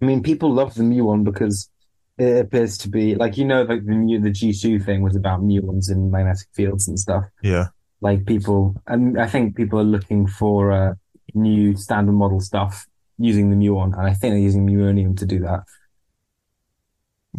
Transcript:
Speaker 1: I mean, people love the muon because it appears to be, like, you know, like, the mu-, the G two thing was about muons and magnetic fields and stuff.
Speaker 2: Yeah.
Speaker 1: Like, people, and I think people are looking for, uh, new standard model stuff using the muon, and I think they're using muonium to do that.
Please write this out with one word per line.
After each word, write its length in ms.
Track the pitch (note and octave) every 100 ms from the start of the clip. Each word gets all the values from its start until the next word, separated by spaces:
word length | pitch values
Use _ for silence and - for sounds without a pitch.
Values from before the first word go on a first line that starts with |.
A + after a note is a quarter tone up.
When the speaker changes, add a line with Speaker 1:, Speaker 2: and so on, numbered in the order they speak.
Speaker 1:
I 40 | C3
mean, 180 | C3
people 280 | C#3 D3+ D#3+
love 220 | B2+ C3+
the 100 | A2+
muon 400 | A#2 B2 A2+ G#2
because 460 | G2+ G2+ G#2+ G2+ - _ _ _ _ -
it 280 | B2 A#2+ G#2+
appears 320 | B2+ A2+ G2+
to 100 | G2+
be, 260 | A2 G#2+ G#2
like, 220 | A#2 G#2+
you 80 | C3+
know, 180 | C3
like, 220 | A#2 A#2 G#2
the 60 |
mu-, 260 | A2 A2+ A2+
the 120 | G#2
G 220 | G2 A2+
two 260 | G2 A#2 G#2+
thing 220 | F#2+ G2
was 140 | G2 F#2+
about 260 | F#2+ F#2
muons 500 | G2+ G2 F#2+ F#2+ F#2+
and 200 | F#2+ F#2+
magnetic 360 | F#2+ F#2 F#2 -
fields 340 | - G2+ G2 G2
and 120 | F2
stuff. 260 | G2 F#2+ G2 _
Speaker 2:
Yeah. 240 | G2+ F2 F2+ - _ _
Speaker 1:
Like, 240 | G#2 G2 G2
people, 500 | A2 G2+ G2+ G2 G2 -
and 320 | A#2+ B2 A2+
I 60 | A2+
think 280 | C#3 A2+ G2
people 240 | G#2+ G#2+
are 40 |
looking 440 | G#2+ G#2 F#2+ G#2 G2
for, 440 | G2 G#2+ G2+ G2+
uh, 220 | G2 F#2+ F#2 _ _ -
new 420 | G#2+ A2 G#2 G#2 G2
standard 360 | - G#2+ G2+
model 260 | G2+ G2 F#2+
stuff 480 | F#2+ G2+ F#2+ G2 - _ _ -
using 340 | A#2 G#2 G2+
the 40 | G2+
muon, 380 | G2+ G2 F#2
and 80 | F#2
I 120 | F#2+
think 200 | G2 A#2+
they're 40 | G2+
using 280 | G2 G2 G2
muonium 480 | G2+ G2+ G2+ F#2+ F#2
to 60 | F#2
do 140 | F#2
that. 220 | F2 F2 - _ _ _ _ _ _ _ _ _ _ _ _ _ _ _ _